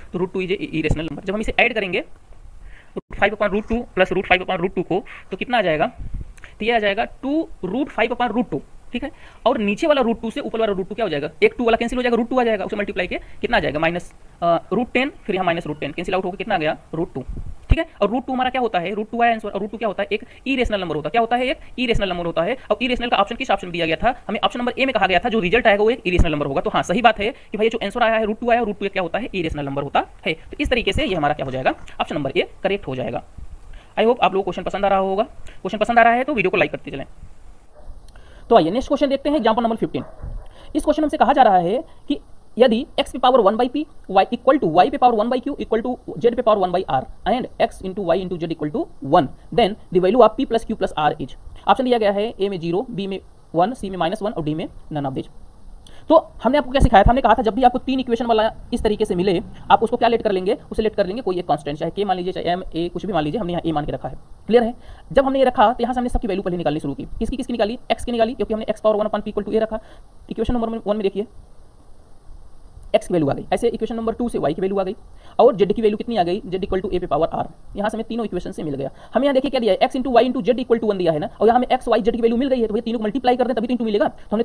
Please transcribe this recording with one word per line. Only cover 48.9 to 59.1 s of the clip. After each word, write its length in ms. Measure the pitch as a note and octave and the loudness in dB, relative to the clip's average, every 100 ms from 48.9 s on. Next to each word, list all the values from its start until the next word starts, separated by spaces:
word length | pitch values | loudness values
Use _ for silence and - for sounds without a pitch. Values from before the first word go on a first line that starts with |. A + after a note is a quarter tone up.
| - C3+ | -6 4
one, 160 | E3+ - - - | 4 4 -4 -4
then 200 | D#3 G3 G#3+ - | 2 2 0 0
the 140 | F3+ | 2
value 180 | F#3 B3 | 4 8
of 140 | A3 - | 6 6
p 100 | C4+ | 0
plus 180 | A3+ | -2
q 120 | - A3 | -2 -4
plus 180 | F#3 - | -2 2
r 100 | D3+ - | 0 0
is। 160 | C3 - - - - | -10 -12 -18 -6 0
option 160 | G#3 | 2
दिया 140 | B3+ A#3+ | 2 4
गया 140 | G3+ | 4
है 160 | G3+ A3+ | 2 -2
ए 180 | - G3 | -2 -2
में 100 | F#3+ | -2
ज़ीरो, 260 | E3 F3+ B3+ | -2 -2 -2
बी 160 | F3+ G3 | -4 -6
में 120 | F#3+ - - - | -6 -12 -20 -4
वन, 200 | D#3+ F#3+ | 0 2
सी 160 | C4 G3 | 0 -6
में 80 | F#3 | -2
माइनस 240 | E3 G#3+ | -2 0
वन 100 | G#3 | -4
और 120 | A#3+ | -4
डी 100 | D3+ | -4
में 120 | D#3 D#3+ | -4 -6
none 420 | - - D3+ C#3 | -10 -8 -6 -4
of 60 | |
these। 140 | C3 - - - - - - - - - | -6 -8 -14 -20 -20 -18 -18 -18 -8 4
तो 60 | D#4+ - - | 4 4 -4
हमने 160 | A#3 C#4+ | 0 0
आपको 120 | C4 | 2
क्या 100 | C4 | 2
सिखाया 240 | A3+ G3 | 6 8
था, 60 | A3 | 6
हमने 100 | B3+ | 4
कहा 140 | A3 | 4
था 80 | A3+ | 4
जब 120 | A3 | 2
भी 80 | G#3 | 4
आपको 160 | B3 B3+ | 2 2
तीन 200 | - C4 | -2 -4
equation 260 | A#3+ A3+ A#3+ | 0 -2 2
वाला 240 | A3 A3 - - | 2 2 -2 -8
इस 100 | A#3 | -4
तरीके 220 | - G#3 | -2 0
से 100 | G#3+ | 0